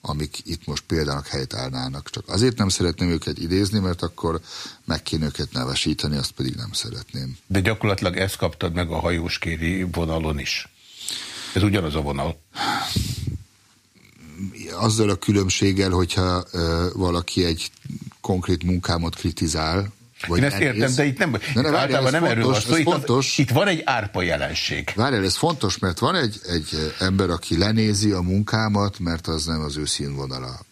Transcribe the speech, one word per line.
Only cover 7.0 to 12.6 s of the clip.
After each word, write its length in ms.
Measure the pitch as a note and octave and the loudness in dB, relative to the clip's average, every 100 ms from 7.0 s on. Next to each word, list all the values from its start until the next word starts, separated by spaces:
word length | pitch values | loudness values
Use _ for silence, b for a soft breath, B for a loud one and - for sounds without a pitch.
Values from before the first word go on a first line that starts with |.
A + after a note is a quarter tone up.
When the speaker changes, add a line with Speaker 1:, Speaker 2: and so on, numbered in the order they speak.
| - - C2 C2 _ | -10 -8 -8 -10 _
Speaker 2:
De 140 | G2 | 2
gyakorlatilag 560 | F#2+ A2 G#2+ F#2+ F#2+ F2 | 2 2 0 2 0 0
ezt 200 | F#2+ - | -2 0
kaptad 380 | F2+ - F2+ | -2 -2 -2
meg 160 | E2 F2 | 0 -2
a 80 | E2 | 0
hajóskéri 840 | E2+ E2+ E2+ - E2+ D#2+ E2 F#2 F2+ | 0 0 -2 -4 -4 -2 -2 0 -2
vonalon 460 | E2+ E2 D#2+ D#2 C#2+ | -2 -2 0 0 -2
is. 300 | C2+ - - _ B B B B B B B | -4 -6 -8 _ B B B B B B B
Ez 80 | - | 2
ugyanaz 320 | G2+ G2+ E2 | 4 4 0
a 60 | D2+ | -2
vonal. 400 | C#2+ C#2+ C#2+ - _ B | -2 -2 -4 -6 _ B